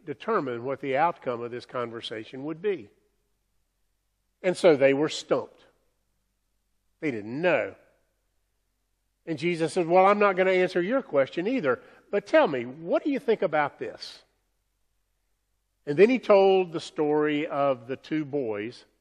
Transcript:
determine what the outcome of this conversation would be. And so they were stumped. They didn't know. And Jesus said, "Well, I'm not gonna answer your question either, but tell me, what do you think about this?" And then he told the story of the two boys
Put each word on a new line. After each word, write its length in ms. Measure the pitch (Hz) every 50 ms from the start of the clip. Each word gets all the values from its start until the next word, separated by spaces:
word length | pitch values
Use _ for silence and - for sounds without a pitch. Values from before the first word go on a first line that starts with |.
| _
determine 580 | - 135 - - - 226 196 151 127 120 117
what 180 | 117 135 135 123
the 160 | - 139 127
outcome 460 | 135 160 175 170 - - 135 120 117
of 80 | 117 120
this 160 | 117 120 -
conversation 800 | - - 131 120 117 113 117 110 - 117 110 110 - - 131 135
would 180 | 151 160 160
be. 260 | 185 214 190 151 104 98 _ _ _ _ _ _ _ _ _ _ _ _ _ _ _ _ _ _ _ _ _ _ _ _ _ _ _ _ _ _
And 160 | - 185 175
so 200 | - - 185 151
they 180 | 127 135 135 139
were 140 | 135 156 147
stumped. 560 | - - - - 165 127 107 - _ _ _ _ _ _ _ _ _ _ _ _ _ _ _ _ _ _ _ _ _ _ _ _ _ _ _ _ _ _
They 100 | - 151
didn't 320 | 123 107 101 107 120 143
know. 320 | 175 180 156 123 101 98 - - _ _ _ _ _ _ _ _ _ _ _ _ _ _ _ _ _ _ _ _ _ _ _ _ _ _ _ _ _
And 140 | - 160 127
Jesus 320 | 147 175 175 156 165 151
said, 160 | - 185 170 160
"Well, 180 | 175 185 185
I'm 140 | 196 208 208
not 160 | 208 202 190
gonna 160 | 180 185 190
answer 280 | 185 180 185 175 - 185
your 220 | 175 190 254 269
question 460 | - - 156 139 135 - - 170 175 208
either, 320 | 269 254 165 135 120 - - - - - _ _
but 120 | - 202 -
tell 220 | - - 320 285
me, 200 | 196 143 127 117
what 360 | 123 131 160 165 175 254 339
do 80 | - 311
you 80 | 277 240
think 240 | - - 220 -
about 380 | 202 175 147 151 147 135 - -
this?" 420 | 131 107 - - - - - - _ _ _ _ _ _ _ _ _ _ _ _ _ _ _ _ _ _ _ _ _ _ _ _ _ _ _ _ _ _ _ _ _
And 120 | 143 147 147
then 100 | 190 233
he 120 | 262 226
told 520 | - - 208 196 196 196 190 185 185 170
the 60 | 156 160
story 720 | - - - - 151 147 151 151 151 151 147 147 156 -
of 400 | 156 139 143 139 131 120 120 120
the 80 | 135
two 280 | 127 - - 160 156 156
boys 600 | 139 135 147 131 113 104 101 104 117 123 - - _ _ _